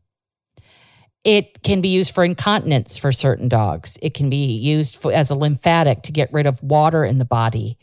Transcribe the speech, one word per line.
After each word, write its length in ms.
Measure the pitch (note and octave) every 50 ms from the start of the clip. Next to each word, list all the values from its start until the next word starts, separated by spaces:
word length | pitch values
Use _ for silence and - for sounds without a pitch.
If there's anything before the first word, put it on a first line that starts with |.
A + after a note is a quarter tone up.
| _ _ _ _ _ _ _ _ _ _ _ - _ _ _ _ _ _ _ _ _ _ _ _ _
It 400 | G#3+ G#3 G#3 - - _ - -
can 180 | G#3+ G3+ F#3+
be 60 | F3
used 260 | F#3+ F#3 F#3 F#3 - -
for 100 | F#3 F3
incontinence 760 | F3+ E3+ - - G#3 G#3 G#3 - E3 D3 B2 G#2+ - -
for 140 | - - C#3+
certain 360 | C3 - - C3+ A2 - -
dogs. 500 | B2+ B2 A2 G#2+ F#2+ D2+ E2 - - - -
It 120 | - D#3+ -
can 160 | - C#3+ C3+
be 160 | C3 C#3+ C#3+
used 520 | C3 A2+ A2 A#2+ D3 D3+ D3+ D3+ C#3+ -
for, 140 | - - C3+
as 200 | G2+ D#3+ D3 C3
a 40 | D3
lymphatic 680 | C#3 D3+ D3+ C#3+ - - F3 E3 E3 D#3+ C#3+ A#2 - -
to 80 | -
get 200 | D3+ D3+ C#3+ -
rid 140 | - D3+ D3
of 160 | C#3+ C3 -
water 420 | - C3+ D3+ D3+ D3+ D#3+ D#3+ D#3+ D3
in 140 | G2 C3
the 80 | C3 B2
body. 540 | A#2+ B2 A#2 A2+ A2+ A2+ A#2 G#2 A2+ A#2+ -